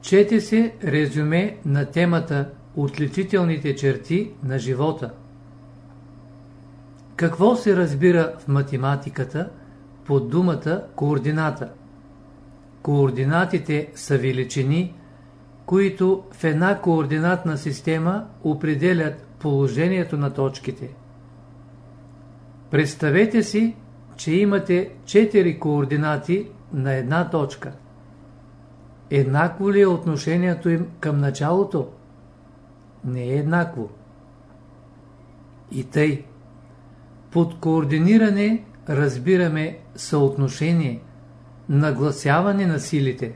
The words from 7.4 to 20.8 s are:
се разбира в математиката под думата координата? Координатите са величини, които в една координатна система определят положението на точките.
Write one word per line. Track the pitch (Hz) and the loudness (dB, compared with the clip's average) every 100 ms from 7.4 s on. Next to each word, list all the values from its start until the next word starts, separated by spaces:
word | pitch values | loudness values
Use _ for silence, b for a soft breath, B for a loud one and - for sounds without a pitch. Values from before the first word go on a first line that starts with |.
| 208 240 | 4 4
се | 214 185 | 2 2
разбира | 170 139 175 175 160 - | 2 2 4 4 2 -4
в | - | -2
математиката | 139 139 135 135 139 139 - 131 151 180 B B B B - - | 0 0 -4 -2 -4 -6 -8 -6 -6 -8 B B B B -20 -2
под | 139 117 | -2 0
думата | 156 180 151 151 185 - - | 0 0 0 -2 -4 -6 -4
координата? | 143 147 131 156 156 147 - - - - - - - - - - - - | -2 0 -2 -2 -2 -4 -12 -14 -20 -20 -20 -20 -20 -20 -20 -20 -20 -10
Координатите | - 143 135 120 135 165 185 175 143 147 147 - | -2 2 2 2 0 2 0 -2 -2 -4 -4 -12
са | - 139 | -2 0
величини, | 127 127 127 139 131 160 180 - B B B B B - - | 0 -2 -4 -2 0 0 -2 -8 B B B B B -20 0
които | 185 196 190 185 190 - | 2 2 2 0 0 -4
в | - | -4
една | 165 151 180 202 | -2 2 2 2
координатна | 190 160 143 156 170 180 170 147 | 2 0 0 0 0 0 -2 -4
система | 147 139 - 160 165 202 220 - | -6 -6 -4 0 0 -2 -6 -6
определят | 156 151 156 143 175 175 156 143 - - | -4 -2 -2 0 2 2 0 -6 -18 -8
положението | 151 139 135 117 170 185 170 175 | -2 2 2 2 0 0 -2 -2
на | 143 | -4
точките. | 139 135 131 - - | -2 -4 -4 -10 -10